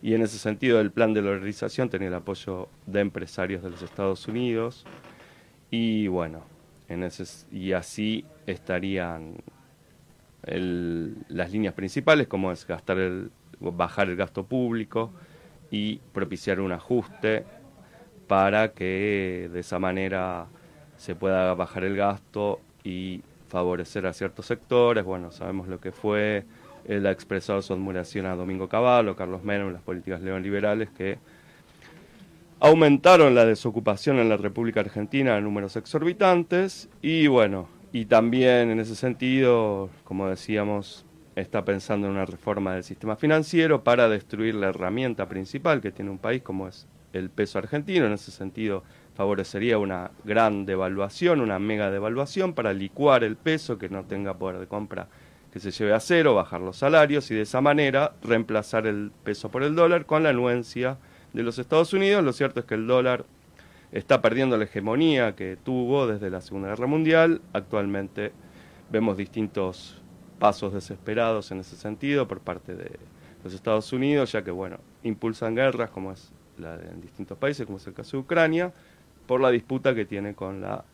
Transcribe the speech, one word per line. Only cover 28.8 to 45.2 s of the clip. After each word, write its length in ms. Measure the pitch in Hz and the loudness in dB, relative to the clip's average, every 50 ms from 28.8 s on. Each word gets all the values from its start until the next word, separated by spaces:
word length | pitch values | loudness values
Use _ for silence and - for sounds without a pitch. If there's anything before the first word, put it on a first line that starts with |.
| 120 123 123 120 113 101 95 | 4 4 6 4 4 2 -2
Carlos 280 | - 95 90 92 92 87 | -4 -6 -8 -8 -8 -4
Menem, 280 | 104 101 101 101 95 90 | -4 -4 -2 -2 -4 -8
las 100 | 85 - | -10 -10
políticas 380 | - 90 90 85 - 95 85 92 | -10 -10 -8 -8 -8 -8 -8 -6
neoliberales 680 | 95 95 95 92 98 101 101 101 104 104 107 110 101 | -6 -6 -6 -6 -4 -4 -2 0 0 0 0 -4 -8
que 280 | - - - 95 98 - _ - - - - - - - - _ _ _ - - - - - - - - - - - - - - - - | -8 -8 -6 -6 -6 -8 _ -20 -20 -20 -20 -20 -20 -20 -20 _ _ _ -20 -20 -20 -20 -20 -20 -20 -20 -20 -20 -20 -20 -20 -20 -4 6
aumentaron 760 | - 147 160 160 160 147 143 135 - 175 185 175 160 139 123 | 8 10 10 10 10 8 8 8 10 10 10 12 10 10 10
la 100 | 120 117 | 8 8
desocupación 720 | 113 110 - - 123 104 117 107 104 104 95 - 151 139 131 | 6 6 2 0 -2 -2 0 0 0 -2 0 0 0 2 4
en 100 | 117 113 | 4 4
la 80 | 107 | 2
República 440 | 101 101 104 101 113 117 113 107 107 | 2 0 -4 -4 -2 -4 0 0 0
Argentina 560 | 101 104 - 107 107 104 - 139 135 131 113 104 | -2 -2 -4 -6 -6 -2 -2 0 2 2 2 2
en 60 | 104 | 0
números 320 | 104 104 104 101 98 - | -2 -2 -4 -4 -4 -6
exorbitantes, 1120 | 113 - - - 156 156 170 180 - 208 185 180 175 170 - 175 180 190 190 - - - - - - | -8 -10 -4 -4 -2 -2 -2 0 2 4 4 6 4 2 0 0 0 0 -2 -4 -12 -18 -20 -20 -6
y 260 | - 151 160 165 156 147 | -2 0 2 4 4 6
bueno, 400 | 135 123 110 101 98 95 90 - - - - - - | 8 6 6 4 2 -2 -6 -8 -14 -20 -20 -8 -6
y 140 | 120 113 | -6 2
también 640 | 104 123 113 113 117 117 127 127 127 123 120 117 117 | 6 6 6 6 6 4 6 6 6 8 6 6 4
en 100 | 110 113 | 2 0
ese 160 | 110 110 113 | -2 -4 -6
sentido, 920 | - - 127 120 - 127 127 131 135 131 123 120 117 110 107 101 98 98 92 - - _ | -4 -2 -2 -2 -2 -2 0 2 4 6 6 6 6 4 2 0 -2 -4 -8 -10 -18 _
como 240 | - 92 95 98 95 | -8 -4 -4 -2 -2
decíamos, 800 | 95 92 - - 107 107 104 104 104 101 98 - - - - - - - - - - | -4 -6 -4 -2 -2 0 0 0 -2 -4 -6 -8 -16 -20 -20 -20 -20 -20 -20 -12 -8
está 280 | - 95 - - 110 95 | -8 -8 -4 -4 -4 0
pensando 440 | 98 101 98 - - 110 101 101 98 | 0 -2 -2 -2 -2 -2 -2 0 -2
en 60 | 98 | -2
una 120 | 98 95 | -4 -4
reforma 480 | 92 87 90 - - 104 98 98 95 92 | -6 -6 -8 -4 -4 -2 -2 -2 -2 -4
del 80 | 92 87 | -4 -8
sistema 340 | - 98 - - 110 110 | -10 -14 -10 -6 -6 -6
financiero 680 | - - 151 156 160 156 151 - 165 160 160 151 139 - | -2 0 2 2 2 2 2 2 2 4 4 4 2 4
para 240 | - 120 120 123 113 | 4 4 6 6 4
destruir 480 | 107 101 95 _ - 104 110 113 110 | 4 2 -2 _ -6 -2 -2 -2 0
la 120 | 107 98 95 | 0 0 -2
herramienta 600 | 92 - 92 90 101 120 131 127 117 - | -2 -2 -4 -4 -2 -2 -2 -4 -4 -4